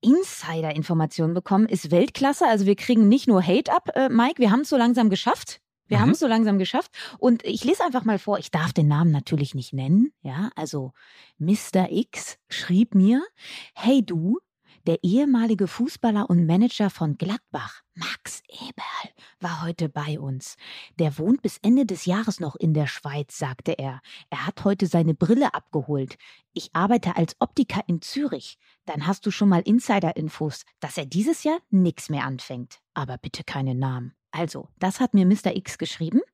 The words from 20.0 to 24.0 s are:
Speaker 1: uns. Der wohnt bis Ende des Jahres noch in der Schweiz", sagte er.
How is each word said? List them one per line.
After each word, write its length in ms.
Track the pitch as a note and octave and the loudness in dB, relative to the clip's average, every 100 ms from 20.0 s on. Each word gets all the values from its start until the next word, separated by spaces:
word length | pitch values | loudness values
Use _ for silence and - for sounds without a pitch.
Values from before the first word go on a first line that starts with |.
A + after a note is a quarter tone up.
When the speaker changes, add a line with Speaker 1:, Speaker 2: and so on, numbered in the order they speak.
| D3 D3+ | -6 -6
Speaker 1:
uns. 360 | C#3 C3 - - - - - - | -6 -8 -10 -20 -20 -20 -20 -2
Der 180 | D#3+ C#3+ | -2 0
wohnt 240 | E3 C4+ | 0 2
bis 160 | G3 - | 0 -2
Ende 280 | G3+ B3+ A#3 | 2 4 2
des 200 | F3+ - | -2 -2
Jahres 340 | F#3 A3 F#3+ | -2 -2 -4
noch 160 | D#3+ - | -6 -2
in 180 | D#3+ | 0
der 140 | D3+ C#3+ | 0 -2
Schweiz", 500 | - D3 C#3+ C#3+ - | -4 -8 -8 -8 -8
sagte 360 | C#3+ B2+ - | -8 -6 -6
er. 280 | - C3+ B2+ | -6 -6 -10